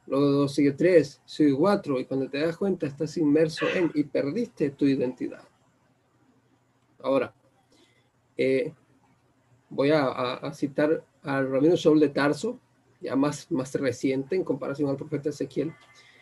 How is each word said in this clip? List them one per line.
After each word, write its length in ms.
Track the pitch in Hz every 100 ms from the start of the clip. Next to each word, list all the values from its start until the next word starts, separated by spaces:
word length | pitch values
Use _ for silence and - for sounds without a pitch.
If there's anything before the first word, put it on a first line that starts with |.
| -
luego 200 | 135 143
de 60 |
dos 220 | 139 139
sigue 180 | 151 143
tres, 480 | 139 170 170 147 -
sigue 320 | _ - 147 135
cuatro, 440 | 190 202 147 131
y 40 |
cuando 240 | 127 135 131
te 100 | 139
das 180 | 165 165
cuenta 300 | 202 190 147
estás 300 | - 160 180
inmerso 500 | 151 147 160 - 160
en 220 | 185 160
y 100 | 151
perdiste 640 | 147 135 139 196 233 - 143
tu 160 | 139 139
identidad. 560 | 135 127 - - - - _ _ _ _ _ _ _ _ _ _ _ _ _ _ _
Ahora, 320 | 131 135 107 _ _ _ _ _ _ _ _ _ _ -
eh, 360 | 131 131 160 - _ _ _ _ _ _ _ _ _
voy 220 | - 143
a, 140 | 156 131
a, 280 | - 123
a 180 | 131 143
citar 520 | - 143 151 151 165 - _
al 260 | 151 135 131
rabino 280 | 131 156 180
Shaul 240 | 165 151
de 80 | 143
Tarso, 500 | 143 143 147 220 254 _ _ _ _
ya 140 | -
más, 340 | 135 147 143 -
más 200 | 131 131
reciente 600 | 151 135 117 139 135 135
en 80 | 190
comparación 480 | - 139 135 139 143
al 60 | 139
profeta 320 | 151 147 147
Ezequiel, 440 | 143 139 - 160 - - - - _